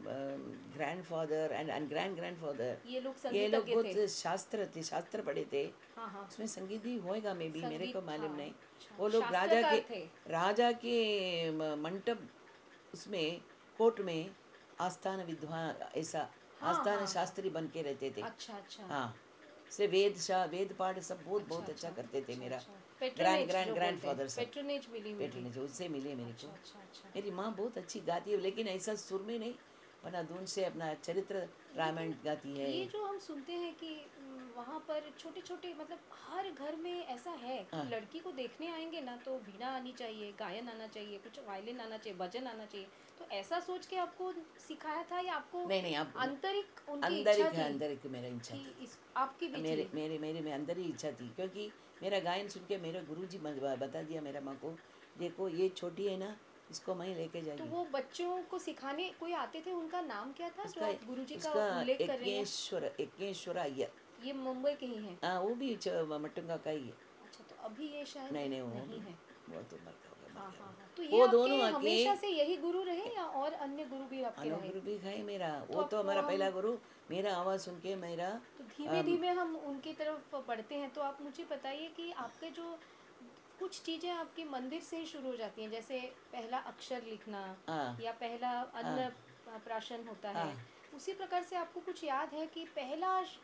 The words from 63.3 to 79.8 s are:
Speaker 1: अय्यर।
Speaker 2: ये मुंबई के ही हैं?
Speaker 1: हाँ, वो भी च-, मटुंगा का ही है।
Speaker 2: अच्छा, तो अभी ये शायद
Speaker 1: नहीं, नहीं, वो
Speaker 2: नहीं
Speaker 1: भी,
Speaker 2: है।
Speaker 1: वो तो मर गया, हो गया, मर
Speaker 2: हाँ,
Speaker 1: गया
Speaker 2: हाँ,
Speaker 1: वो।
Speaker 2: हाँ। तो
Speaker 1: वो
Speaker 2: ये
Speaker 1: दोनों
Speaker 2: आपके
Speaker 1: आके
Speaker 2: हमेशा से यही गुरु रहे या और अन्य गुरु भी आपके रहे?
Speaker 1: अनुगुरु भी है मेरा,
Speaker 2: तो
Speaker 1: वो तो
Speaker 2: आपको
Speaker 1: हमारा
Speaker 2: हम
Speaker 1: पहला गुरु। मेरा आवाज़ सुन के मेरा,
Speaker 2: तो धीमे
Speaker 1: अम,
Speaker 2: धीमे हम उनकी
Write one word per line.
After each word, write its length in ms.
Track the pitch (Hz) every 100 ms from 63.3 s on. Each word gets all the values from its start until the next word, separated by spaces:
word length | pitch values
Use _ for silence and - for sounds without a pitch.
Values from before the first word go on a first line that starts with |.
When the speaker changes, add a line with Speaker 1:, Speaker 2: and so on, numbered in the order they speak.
| 190 180 170
Speaker 1:
अय्यर। 340 | 151 135 - - - -
Speaker 2:
ये 100 | 247
मुंबई 420 | 269 262 254 277 285
के 100 | 254
ही 100 | 220
हैं? 240 | 208 175
Speaker 1:
हाँ, 180 | 170 185
वो 140 | 196 240
भी 200 | 269 208
च-, 120 | 196
मटुंगा 680 | 175 156 151 156 - 170 160
का 120 | 160
ही 140 | 156
है। 100 | 120 - - -
Speaker 2:
अच्छा, 200 | - -
तो 200 | - -
अभी 240 | 220 220 302
ये 180 | 294 285
शायद 280 | 294 269
Speaker 1:
नहीं, 160 | 151 143
नहीं, 120 | 131
वो 120 | 123
Speaker 2:
नहीं 140 | 120 135
Speaker 1:
भी, 100 | 220
Speaker 2:
है। 380 | 202 165 - - 80
Speaker 1:
वो 140 | 82
तो 120 | 120 80
मर 80 |
गया, 260 | 85 82 -
हो 60 | -
गया, 120 | 69
मर 60 | -
Speaker 2:
हाँ, 120 | 190
Speaker 1:
गया 120 | 185
Speaker 2:
हाँ, 80 | -
Speaker 1:
वो। 80 | -
Speaker 2:
हाँ। 120 | - -
तो 60 |
Speaker 1:
वो 220 | 311 220 254
Speaker 2:
ये 20 |
Speaker 1:
दोनों 300 | 240 254 269
Speaker 2:
आपके 100 | 226
Speaker 1:
आके 80 | 208
Speaker 2:
हमेशा 400 | 208 220 415 403
से 120 | 415
यही 300 | 330 294 349
गुरु 260 | 339 349
रहे 320 | 370 339 453 440
या 100 | 320
और 280 | 269 294
अन्य 320 | 320 277 285 285
गुरु 180 | 269
भी 200 | 269 262
आपके 260 | 240 214 151
रहे? 100 | 165
Speaker 1:
अनुगुरु 220 | 190 190
भी 160 | 185 208
है 260 | 190 208
मेरा, 360 | 208 202 165 147
Speaker 2:
तो 60 | -
Speaker 1:
वो 80 |
तो 80 | 156
Speaker 2:
आपको 160 | 196 214
Speaker 1:
हमारा 240 | 196 196
Speaker 2:
हम 60 | 190
Speaker 1:
पहला 220 | 190 190
गुरु। 280 | 185 208 240 - - -
मेरा 260 | 175 202 180
आवाज़ 260 | 185 190
सुन 180 | 180 175
के 160 | 175 190
मेरा, 460 | 170 170 180 226 - -
Speaker 2:
तो 60 |
धीमे 360 | 226 - 294 320
Speaker 1:
अम, 60 | 311
Speaker 2:
धीमे 240 | 349 359
हम 260 | 359 339 320
उनकी 380 | 294 277